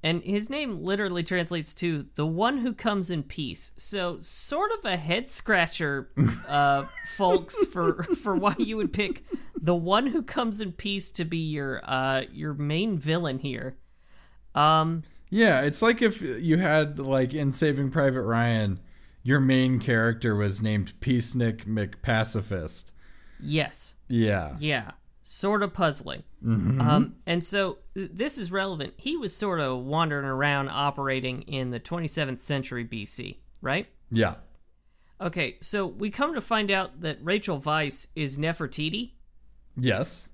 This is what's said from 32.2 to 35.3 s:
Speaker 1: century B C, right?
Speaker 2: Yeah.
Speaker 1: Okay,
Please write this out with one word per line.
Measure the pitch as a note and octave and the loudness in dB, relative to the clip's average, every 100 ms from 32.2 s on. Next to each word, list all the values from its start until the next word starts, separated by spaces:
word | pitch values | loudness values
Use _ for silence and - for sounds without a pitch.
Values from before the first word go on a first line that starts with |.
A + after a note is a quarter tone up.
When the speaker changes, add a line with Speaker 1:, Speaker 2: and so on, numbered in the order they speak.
| C#3+ B2 | -2 -4
Speaker 1:
century | - C#3+ C3 B2 | -2 -2 -2 -6
B | A#2 A#2 | -6 -6
C, | G2+ - G#2+ - - - | -6 -6 -6 -12 -18 -10
right? | - D3+ G3+ - - | -4 -2 -4 -16 -2
Speaker 2:
Yeah. | A2+ G#2 E2+ - - _ _ _ _ _ - | 2 2 0 -16 -20 _ _ _ _ _ -8
Speaker 1:
Okay, | F#3 | -6